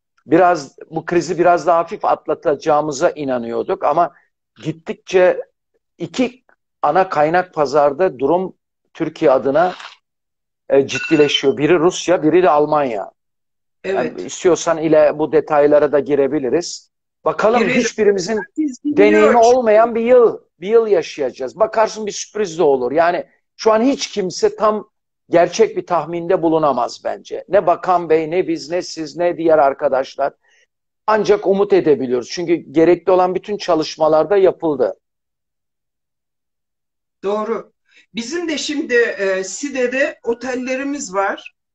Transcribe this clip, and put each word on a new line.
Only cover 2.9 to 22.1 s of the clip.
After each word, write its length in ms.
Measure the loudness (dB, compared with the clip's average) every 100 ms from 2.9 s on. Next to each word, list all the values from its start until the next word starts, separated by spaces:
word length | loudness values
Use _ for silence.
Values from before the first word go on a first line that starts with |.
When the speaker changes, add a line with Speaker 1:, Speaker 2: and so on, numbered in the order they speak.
| -2 -2
Speaker 1:
inanıyorduk 720 | -2 -4 -4 -4 -6 -4 -2
ama 280 | -2 0 -2 _ _ _ _ _
gittikçe 800 | -12 -10 -12 -14 -2 2 2 2 -6 _ _ _ _ -14
iki 460 | -10 -4 -4 -4 _ _ _ -4
ana 260 | 0 0 0
kaynak 460 | 0 0 0 -2
pazarda 640 | -4 0 2 2 0 -2 -2
durum 360 | 0 0 -2 -10 _ _ _
Türkiye 360 | -8 -8 0 2
adına, 420 | 2 2 0 0 -2 -16 -20 _ _ _ _ _ _ 0
e, 180 | 2 2
ciddileşiyor. 680 | -4 0 2 2 2 0 0
Biri 220 | 2 2
Rusya, 440 | 2 0 -2 0
biri 200 | 2 2
de 80 | 4
Almanya. 600 | 2 2 0 -2 -4 -10 _ _ _ _ _ _ _ -6
Yani 260 | -4 -4
Speaker 2:
Evet. 120 | -8 -12
Speaker 1:
istiyorsan 520 | -2 0 0 0 -2
ile 400 | 2 4 4 2
bu 140 | 0
detaylara 600 | 0 0 2 4 4 4
da 80 | 0
girebiliriz. 880 | 0 0 0 0 -2 -2 -4 -12 _ _ _ _
Bakalım 360 | -6 0 2 2
Speaker 2:
Girelim. 200 | 0 0
Speaker 1:
hiçbirimizin 640 | -2 0 0 0 -2 -6 -6 -6
Speaker 2:
Biz 240 | -6 -4
Speaker 1:
deneyimi 320 | -4 2 4 6
Speaker 2:
biliyoruz. 300 | 4 6 6
Speaker 1:
olmayan 480 | 4 4 4 4
bir 60 | 0
yıl, 380 | 4 6 6 2 _ -12
bir 80 | 0
yıl 180 | 2 4
yaşayacağız. 720 | 0 0 -6 -6 -6 -10 -2
Bakarsın 480 | -2 0 -2 -2
bir 60 | -10